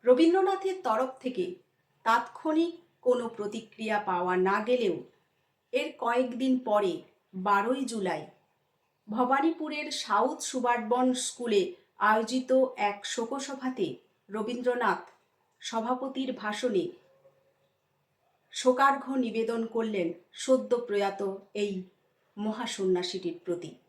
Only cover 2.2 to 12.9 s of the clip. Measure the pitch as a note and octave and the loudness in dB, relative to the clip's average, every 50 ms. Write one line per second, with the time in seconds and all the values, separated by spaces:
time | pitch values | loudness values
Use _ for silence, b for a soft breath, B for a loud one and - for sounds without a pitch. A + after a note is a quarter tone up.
2.2 | A#3 - - - - D#4 D#4 D#4+ E4+ E4+ - - _ _ _ _ - B3+ B3 A#3+ | 2 -2 -12 -8 -4 0 2 2 2 0 -2 -10 _ _ _ _ 0 2 2 2
3.2 | A#3+ A3+ - - G#3 G3+ G#3+ A3+ - - - - A3 G#3+ G#3+ G#3 G3+ G3 F#3 F3 | 0 -6 -6 -6 -8 -6 -6 -10 -12 -14 -12 -8 -4 -2 -2 -2 -2 -2 -2 0
4.2 | F3+ F3+ F3+ F#3 F#3 F#3+ G3 G#3+ G#3+ A3+ B3 B3 A3+ G3 E3 - - - _ _ | 0 0 2 2 2 2 2 0 2 2 2 2 2 0 0 -2 -6 -12 _ _
5.2 | _ _ _ _ _ _ _ _ _ _ - C4+ D4 D#4+ - - - A#3 A#3+ B3 | _ _ _ _ _ _ _ _ _ _ -4 -2 -2 -2 -6 -4 -2 0 2 2
6.2 | C4 A#3+ A3+ A3+ C4 C4 B3+ B3 - A3+ G#3 G#3 G#3 F3+ E3 D3+ - - _ _ | 0 0 -2 -2 0 0 0 0 0 2 2 2 2 2 -2 -4 -10 -16 _ _
7.2 | _ _ - F#3+ F#3 G#3 G3+ G3+ G3+ A#3 C4 C#4 C4+ A3 A#3 G#3+ F#3+ F3+ E3 D3+ | _ _ -12 -6 0 2 2 2 2 0 0 -2 -2 -6 -4 -4 -2 -2 -4 -4
8.2 | D3 - - _ _ _ _ _ _ _ _ _ _ _ _ _ _ - G#3+ A#3+ | -8 -12 -18 _ _ _ _ _ _ _ _ _ _ _ _ _ _ -8 -2 0
9.2 | B3 B3 C4+ C#4 D#4 E4 E4 D#4+ D#4 D4+ D4+ D4 D4 D4+ C#4+ - - - G#3 G#3 | 2 2 2 2 2 0 0 -2 -6 -6 -6 -6 -6 -6 -6 -8 -4 0 2 2
10.2 | A3+ C#4 D#4 - - - - B3+ A#3 A#3+ A#3+ A#3 G#3+ G#3+ B3 B3 B3+ B3+ B3+ B3 | 2 0 -2 -4 -8 -6 -4 -2 0 0 0 0 0 0 0 2 2 2 2 0
11.2 | - - - - A#3+ A#3 G#3+ G3+ F3+ - B B B B B _ G3+ G#3+ A3 A3 | -4 -8 -8 -6 -4 2 2 2 2 0 B B B B B _ 4 4 4 4
12.2 | A3+ A3+ B3+ C4 B3+ - C4 C4 C4 - - - G#3 G#3 | 2 0 -2 -4 0 4 4 4 4 4 0 -2 -2 -2